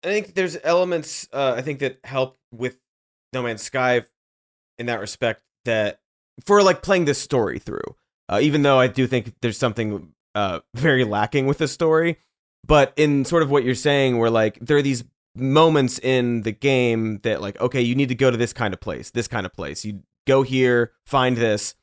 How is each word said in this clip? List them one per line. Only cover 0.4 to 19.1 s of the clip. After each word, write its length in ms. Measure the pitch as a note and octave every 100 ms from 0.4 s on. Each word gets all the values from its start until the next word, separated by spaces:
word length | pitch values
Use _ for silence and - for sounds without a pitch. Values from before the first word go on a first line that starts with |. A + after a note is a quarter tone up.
| F#3 -
elements, 640 | D3+ F3 F3+ E3+ D#3 - -
uh, 220 | C3 C#3 A#2+
I 60 |
think 180 | C3 C#3
that 180 | C#3 -
help 340 | - C3+ C3 _ _
with 260 | A#2 B2 - _ _ _ _ _
No 100 | C3
Man's 200 | A#2+ A2
Sky 400 | - C3 B2+ B2 - _ _ _ _ _ _ _
in 80 | A#2+
that 140 | A#2+
respect, 420 | G#2+ - A#2+ A2 _ _
that 360 | - A2+ G#2 - _ _ _ -
for, 180 | - G3+
like, 200 | F#3+ F3+
playing 240 | - F#3+ D#3
this 120 | C#3
story 400 | - C#3 G2+ B1
through, 380 | - - - - _ _ _
uh, 100 | G2
even 180 | D3 D3+
though 160 | C#3+ C3+
I 80 | B2+
do 180 | A#2 B2
think 260 | B2+ A2+ -
there's 160 | A#2+ G#2
something, 540 | B2+ G#2+ G#2+ G2+ E2 _ _
uh, 260 | G#2 G2+ E2+ _
very 280 | A#2+ D#3 C3+
lacking 440 | A#2+ G#2 G#2+ C#3+ C3+
with 100 | D3
the 100 | D3+
story, 520 | - D#3+ D#3+ E3+ D#3+ _ _ _ _
but 300 | - D3+ C3+
in 300 | - D3+ C#3+
sort 180 | C3 E3+
of 80 | D3+
what 140 | C#3+
you're 100 | B2
saying 440 | B2 D3 C#3+ C3+ A#2+
where, 100 | A2+
like, 300 | A2+ A2 -
there 160 | A#2 D3
are 60 |
these 200 | C#3 B2+ A#2 _ _
moments 640 | - C3 C#3+ E3 D#3 B2+ -
in 420 | B2 C3 B2 A#2
the 100 | A2
game 680 | G#2 C#3 C3 B2 A2+ A2 G#2
that, 180 | A2+ G2
like, 180 | G2+ -
okay, 220 | C3 C3+
you 140 | A#2+
need 160 | B2 C#3
to 40 |
go 160 | B2 C3
to 60 | A#2
this 160 | A#2
kind 220 | - A2
of 60 | F#2
place, 300 | - C#2 -